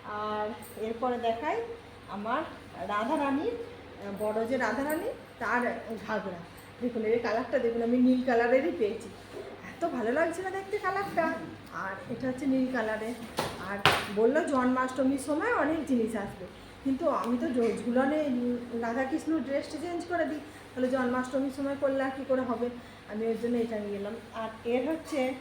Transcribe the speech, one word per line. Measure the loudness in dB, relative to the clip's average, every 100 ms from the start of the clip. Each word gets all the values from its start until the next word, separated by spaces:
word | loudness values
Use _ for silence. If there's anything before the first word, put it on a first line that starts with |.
আর | -8 -4 -2 0 -2 -4 -12 -6
এরপরে | -4 0 0 2
দেখাই | 0 0 0 -2 -2 -8 -14 -18 -10
আমার | -6 -2 -2 -2 -10 -14 -8 -2
রাধারানীর, | 0 2 2 2 2 0
আহ, | -2 -8 -12 -16 -12 -8 -2
বড় | 0 0 0
যে | 2
রাধারানী, | 2 0 0 0 -2 -6 -12 -6
তার | 0 2 2 -2 -6 -8 -2
ঘাগরা। | -2 -2 -8 -12 -16 -18 -4
দেখুন | -2 0 2
এই | 2
কালারটা | 4 0 2 2
দেখুন, | 2 2
আমি | 4 6
নীল | 8 8 6
কালারেরই | 4 6 6 4 2
পেয়েছি, | 0 0 -8 -14 -14 -12 -12 -12 -14
এত | -4 -2
ভালো | 0 2
লাগছে | 2 2 0
না | -4
দেখতে | -4 -4 -2
কালারটা। | 0 -2 0 2 2 0 -6 -12 -12
আর | -8 -6 -6 -8
এটা | -4 -2
হচ্ছে | 0 2
নীল | 4 4
কালারের। | 2 0 0 -4 -6 -6 -4 -4 -6 -6
আর | 2 4 2 0 4
বললো | 6 6 4
জন্মাষ্টমীর | 2 4 2 0 2 2 2
সময় | 0 0 2
অনেক | 2 2 0 2
জিনিস | 2 2 0
আসবে, | -4 -8 -12 -14 -18 -6
কিন্তু | -2 2 2
আমি | 2 2 0
তো | 2
ঝু-, | 2 2 2 2
ঝুলনে, | 4 4 2
উম, | 2 0 0 -2 -4 -4
রাধাকৃষ্ণ | -2 0 0 0 0 0
ড্রেসটা | 2 -2 -2 -6
চেঞ্জ | -4 -4 -2
করে | 0 0
দিই, | -2
তাহলে | -8 -16 -12 -2 0
জন্মাষ্টমীর | 2 2 0 0 0 0 -2
সময় | -2 0
করলে | 2 2
আর | 0 -2
কী | 0
করে | 2
হবে? | 2 0 -2 -4 -14 -18 -8
আমি | -2 0
ওই | 0
জন্য | 2 2
এটা | 2 -2
নিয়ে | -4 -4
এলাম। | -4 -8 -10
আর | -8 -8 -6 0
এর | 2 2
হচ্ছে | -2 -2 0 0 -2